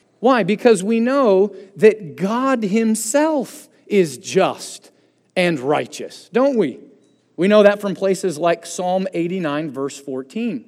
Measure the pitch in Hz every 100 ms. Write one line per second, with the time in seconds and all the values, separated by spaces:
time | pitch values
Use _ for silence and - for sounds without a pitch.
0 | _ - 240 247 180 208 240 202 196 226
1 | 240 277 233 190 202 - - 147 208 214
2 | 156 123 196 233 269 254 202 226 226 220
3 | - 285 311 302 202 - - _ - 202
4 | 165 123 - 160 160 117 - - _ _
5 | _ _ _ 185 175 147 135 139 123 -
6 | 107 - - 214 277 233 147 104 - _
7 | _ _ _ - 196 214 202 208 202 160
8 | 190 185 185 147 170 170 - - 180 190
9 | 190 170 170 190 156 147 160 127 139 -
10 | - 131 131 220 240 135